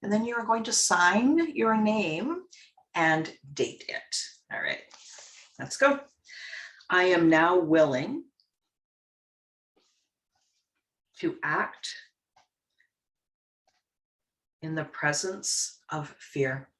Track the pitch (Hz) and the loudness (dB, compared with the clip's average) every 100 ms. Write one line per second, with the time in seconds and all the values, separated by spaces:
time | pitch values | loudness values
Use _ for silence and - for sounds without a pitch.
0 | 208 214 233 240 226 226 226 - - 180 | 0 -2 0 -4 -2 -2 0 0 2 4
1 | 180 196 247 320 330 - 226 220 214 214 | 4 4 4 2 2 0 0 2 2 0
2 | 170 156 226 359 370 - - _ _ - | -2 -2 -4 -6 -10 -20 -20 _ _ 0
3 | 165 160 160 - - 143 131 - - - | 2 2 -2 -10 -18 -4 -4 -4 -12 -14
4 | - - - - _ - 73 65 - - | -8 -10 -10 -14 _ -8 -6 -8 -10 -20
5 | - - - - - _ 143 - 277 277 | -20 -20 -20 -20 -20 _ -12 2 2 2
6 | - _ _ - - - - - - 180 | -6 _ _ -20 -16 -16 -18 -20 0 2
7 | 180 175 165 160 165 180 160 160 151 131 | 4 4 6 6 6 4 4 4 4 2
8 | 160 285 - _ _ _ _ _ _ _ | -4 -8 -10 _ _ _ _ _ _ _
9 | _ _ _ _ _ _ _ _ _ _ | _ _ _ _ _ _ _ _ _ _
10 | _ _ _ _ _ _ _ _ _ _ | _ _ _ _ _ _ _ _ _ _
11 | _ _ 165 - 151 160 - - - - | _ _ -6 -4 -4 -2 -4 -6 -14 -14
12 | - _ _ _ _ _ _ _ _ _ | -18 _ _ _ _ _ _ _ _ _
13 | _ _ _ _ _ _ _ _ _ _ | _ _ _ _ _ _ _ _ _ _
14 | _ _ _ _ _ _ 160 160 151 - | _ _ _ _ _ _ -8 -8 -8 -4
15 | 147 147 185 196 - - - - _ 156 | -2 -2 -4 -8 -6 -4 -6 -10 _ -10
16 | 143 - - - 135 135 135 | -10 -14 -14 -4 -2 -4 -10